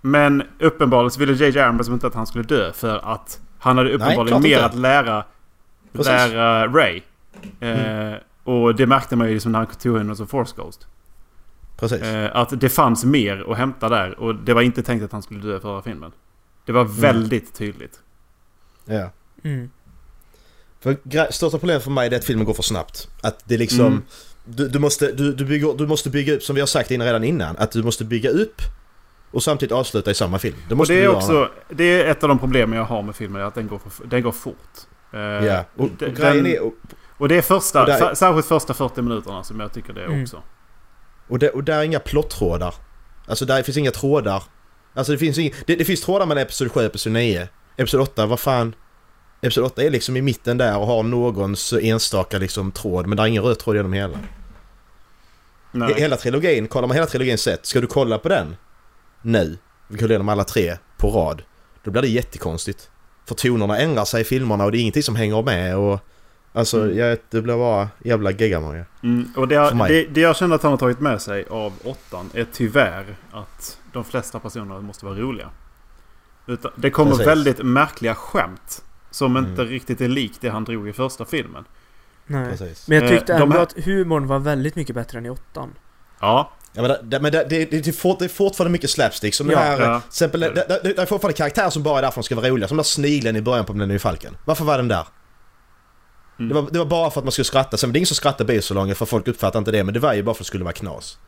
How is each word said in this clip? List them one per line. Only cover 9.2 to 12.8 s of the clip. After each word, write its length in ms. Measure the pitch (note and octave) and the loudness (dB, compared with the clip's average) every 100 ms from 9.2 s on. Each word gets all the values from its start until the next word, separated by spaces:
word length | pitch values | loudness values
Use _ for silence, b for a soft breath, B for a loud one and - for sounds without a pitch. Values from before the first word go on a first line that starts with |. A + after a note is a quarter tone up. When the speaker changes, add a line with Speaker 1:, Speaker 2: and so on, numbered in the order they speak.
| A2+ | 0
Speaker 1:
ju 60 | |
liksom 180 | A2 A#2 | 0 0
när 80 | A2 | -2
han 80 | A2+ | -2
tog 300 | - B2 A2+ | -4 -2 0
henne 180 | G#2+ G#2+ | -2 -6
som 120 | G#2 | -6
Force 260 | C#3 A#2 - | -4 -4 -8
Ghost. 300 | E2+ - - - _ - - - - - - - | -14 -16 -20 -20 _ -20 -20 -20 -20 -20 -18 -6
Speaker 2:
Precis. 240 | A#2 A2+ | -4 -2
Speaker 1:
Eh, 340 | A2+ A2 G#2+ - | -2 -2 -2 0
att 240 | A#2 C3 | 0 2
det 100 | B2+ | 2
fanns 360 | D3 | 4